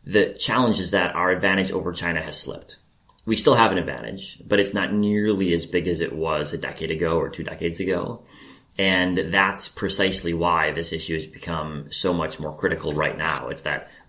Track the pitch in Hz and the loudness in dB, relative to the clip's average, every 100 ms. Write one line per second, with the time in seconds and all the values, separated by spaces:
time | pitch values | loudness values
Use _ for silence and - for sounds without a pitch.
0 | - 101 92 - - 117 123 95 87 95 | 0 4 4 2 0 2 4 2 2 2
1 | 90 85 90 90 98 95 95 95 87 85 | 2 2 2 2 2 2 2 -2 -4 -4
2 | 87 82 80 - - - - - _ _ | -2 -2 -4 -4 -4 -8 -12 -20 _ _
3 | _ - - 110 151 123 110 95 76 65 | _ -14 -2 2 6 6 6 4 -2 -6
4 | 57 - - - - 101 98 104 92 104 | -8 -10 -12 -16 0 2 4 2 0 2
5 | 104 104 107 98 92 85 - 90 87 82 | 2 2 2 2 2 0 0 0 0 0
6 | 82 76 80 78 73 82 69 - 80 80 | -2 -2 -2 0 -2 -4 -8 -6 -6 -2
7 | 82 82 69 - 80 - 85 82 92 90 | 2 2 0 -4 -8 -4 -4 -2 -2 0
8 | 90 117 - - - - _ - 98 92 | -2 -8 -14 -20 -20 -20 _ -2 2 4
9 | 90 90 82 98 95 95 - - 95 92 | 2 0 2 2 2 0 -4 -4 -4 2
10 | 95 95 85 82 87 82 78 76 82 80 | 2 2 0 0 2 2 2 -2 -4 -4
11 | 82 80 76 - - 80 78 73 73 - | -4 -4 -6 -12 -6 -4 -4 -8 -8 -2
12 | 92 87 78 - 76 - 92 80 80 76 | 0 0 -2 -4 -8 -2 -2 0 -2 0
13 | 76 71 80 71 64 78 76 71 - - | -2 0 -2 -2 -4 -6 -4 -6 -8 -20